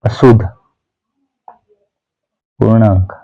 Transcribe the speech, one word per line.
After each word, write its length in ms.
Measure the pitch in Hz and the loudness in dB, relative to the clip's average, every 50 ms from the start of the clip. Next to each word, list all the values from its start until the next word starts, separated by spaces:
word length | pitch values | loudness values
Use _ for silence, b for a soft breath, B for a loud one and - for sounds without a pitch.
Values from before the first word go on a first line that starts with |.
| - | -6
અશુદ્ધ 380 | 110 - - - 127 113 107 98 90 - _ _ _ _ _ _ _ _ _ _ _ _ _ _ _ _ _ _ - _ _ _ _ 415 _ _ _ _ _ _ _ _ _ _ _ _ _ _ _ _ _ | -6 -2 0 2 2 2 2 -2 -6 -12 _ _ _ _ _ _ _ _ _ _ _ _ _ _ _ _ _ _ -20 _ _ _ _ _ _ _ _ _ _ _ _ _ _ _ _ _ _ _ _ _ _
પૂર્ણાંક. 540 | 110 110 110 113 110 104 95 92 92 95 - - | -2 0 0 2 2 0 0 -2 -4 -6 -10 -20